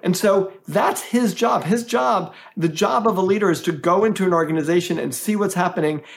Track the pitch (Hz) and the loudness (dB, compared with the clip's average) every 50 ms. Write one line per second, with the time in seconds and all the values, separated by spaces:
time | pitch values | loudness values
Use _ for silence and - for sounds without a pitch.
0 | - 175 175 - - 202 196 196 190 190 - - - - 147 202 - - - - | -2 -2 0 2 2 2 2 2 2 -2 -6 -16 -12 -4 -2 0 0 0 -2 -2
1 | - - - 240 247 202 170 - - 226 - 185 143 156 214 240 233 - 233 240 | -6 -2 0 0 2 2 0 0 0 0 0 0 0 0 0 0 -2 -2 -2 0
2 | 254 247 226 190 170 - - - - - - - 165 170 156 - 208 - - 247 | 0 2 0 0 -2 -6 -12 -18 -20 -14 -6 -2 -2 -2 0 0 0 2 2 2
3 | 214 226 190 185 185 185 202 214 208 185 160 156 - 175 165 143 - 170 175 196 | 2 2 0 2 2 2 2 2 2 2 0 0 0 -4 -4 -2 0 2 2 4
4 | 214 220 208 - 190 185 175 165 160 156 160 160 143 156 175 180 170 - 170 156 | 2 2 0 0 0 2 2 2 0 0 0 -2 0 2 0 0 0 0 -4 -4
5 | 127 143 127 - - 214 214 202 208 196 196 180 180 175 175 220 156 151 151 151 | -4 -6 -6 -6 -4 -2 -2 0 0 -2 0 0 -2 -2 0 0 -2 -2 -2 -4
6 | - - - | -8 -12 -20